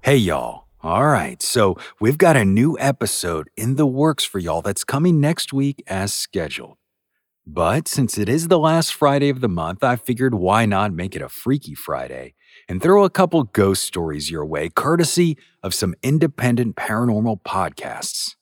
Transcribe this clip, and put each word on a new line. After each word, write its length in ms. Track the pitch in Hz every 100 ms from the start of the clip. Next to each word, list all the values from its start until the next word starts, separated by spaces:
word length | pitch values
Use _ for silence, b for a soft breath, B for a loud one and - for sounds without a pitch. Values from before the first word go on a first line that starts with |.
| -
Hey, 120 | 139
y'all. 500 | 95 73 60 60 _ _
All 240 | 80 90 143
right, 360 | 131 71 62
so 360 | - 123 101 87 B B
we've 160 | 113 151
got 180 | 190 131
a 80 |
new 340 | 98 104 143 156
episode 720 | 135 135 110 - 87 82 78 -
in 220 | 113 135
the 80 | 147
works 400 | 131 156 147 -
for 120 | 101
y'all 240 | 82 80
that's 220 | 92 98
coming 380 | - 139 175 160
next 320 | 147 165 -
week 280 | 135 139 139 -
as 260 | 95 98
scheduled. 640 | - - 98 78 - 62 _ _ _ _ _ _ _ -
But 400 | 78 85 123 -
since 300 | - 123 -
it 100 | 104
is 220 | 139 165
the 100 | 175
last 340 | 156 165 160
Friday 360 | - 147 143 143
of 100 | 131
the 80 | 123
month, 340 | 87 80 92
I 140 | 131 123
figured 400 | - 117 131 113
why 300 | 90 104 113
not 260 | 98 107
make 240 | 82 92 -
it 60 |
a 80 | 67
Freaky 440 | - - 139 -
Friday 600 | 71 - 69 64 64 65 _ b b b
and 140 | 90
throw 240 | 151 202 196
a 40 |
couple 340 | - 180 165
ghost 400 | 123 - 98 95
stories 460 | - 92 82 76 73
your 160 | 80 76
way, 220 | 76 82
courtesy 680 | - 139 170 160 - 170 147 b b
of 100 | 98
some 220 | - 98 82
independent 720 | 127 151 160 - 110 120 117 101
paranormal 680 | - 110 120 107 113 107
podcasts. 920 | - 95 87 - - - - - - -